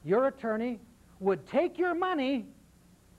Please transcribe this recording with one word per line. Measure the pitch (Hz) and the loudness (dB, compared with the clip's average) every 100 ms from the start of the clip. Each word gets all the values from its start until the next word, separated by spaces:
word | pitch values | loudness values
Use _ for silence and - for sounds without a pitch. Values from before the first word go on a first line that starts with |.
your | 147 214 269 | 0 2 2
attorney | 269 226 214 247 233 - - - - | 0 -4 -2 -4 -6 -12 -20 -20 -4
would | 190 180 - | 0 0 0
take | 269 339 320 | 0 0 0
your | 359 339 | -2 0
money | 370 320 262 262 196 - - _ _ - _ | -2 0 0 -2 -6 -16 -20 _ _ -20 _